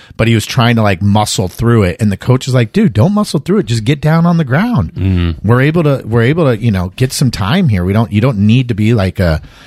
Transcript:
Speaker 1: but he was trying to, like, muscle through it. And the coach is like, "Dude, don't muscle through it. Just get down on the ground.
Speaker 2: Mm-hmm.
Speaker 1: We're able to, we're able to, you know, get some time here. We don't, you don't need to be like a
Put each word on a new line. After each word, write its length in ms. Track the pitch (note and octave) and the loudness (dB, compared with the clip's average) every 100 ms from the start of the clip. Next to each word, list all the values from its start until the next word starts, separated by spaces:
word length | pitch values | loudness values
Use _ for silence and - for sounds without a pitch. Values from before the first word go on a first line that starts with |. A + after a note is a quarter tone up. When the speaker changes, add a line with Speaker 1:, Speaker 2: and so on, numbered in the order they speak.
| - - | -18 -4
Speaker 1:
but 100 | A2+ | 0
he 80 | A2+ | 0
was 100 | - | 0
trying 300 | - A#2+ A#2 | 0 2 2
to, 60 | |
like, 200 | G#2+ F2 | 0 0
muscle 460 | G2+ G2+ G#2+ - F#2 | 0 0 0 -2 -6
through 360 | - A#2 A#2 | -2 0 2
it. 180 | F#2 E2 | 2 0
And 100 | G#2+ | -4
the 60 | F#2+ | -2
coach 320 | - B2+ - | -2 -2 0
is 40 | |
like, 200 | B2 A2+ | -2 0
"Dude, 180 | G3+ G#3+ | 0 0
don't 220 | G#2 D3+ | 2 0
muscle 260 | G#3 G3+ D#3 | 0 -2 -4
through 200 | D3+ G#3 | -2 -2
it. 60 | C3 | 0
Just 200 | A#2 A2 | -2 -2
get 160 | C#3+ | -2
down 240 | D3+ E3 E3+ | 0 2 2
on 100 | E3 | 0
the 80 | |
ground. 500 | C3+ C#3 A#3+ G3+ D#2 | 0 0 0 -2 -4
Speaker 2:
Mm-hmm. 540 | - F#2+ F2+ E2+ D#2 G2 | -2 -2 0 0 -2 0
Speaker 1:
We're 140 | B2 | 2
able 220 | C#3+ E3 | 2 2
to, 200 | D3 G#2+ - | 0 -2 -2
we're 180 | A#2 | 0
able 300 | A#2 E3 C#3+ | 0 2 0
to, 40 | G#2+ | 0
you 120 | A#2+ | 0
know, 200 | F#2+ F2+ | 0 -4
get 240 | - B2+ | -4 -4
some 180 | - C3 | 0 -2
time 380 | - F#2+ F3+ E3 | -2 -2 0 2
here. 160 | F#2 F2+ | 0 0
We 80 | |
don't, 180 | G#2+ A#2 | 0 0
you 80 | G#2 | 0
don't 200 | B2+ G2+ | 0 2
need 280 | G#2 B2 B2 | 2 2 0
to 60 | |
be 200 | G2+ G#2+ | 0 0
like 280 | A#2 F#2+ - | 2 0 0
a 200 | F2 D2+ - - | 0 0 -4 -20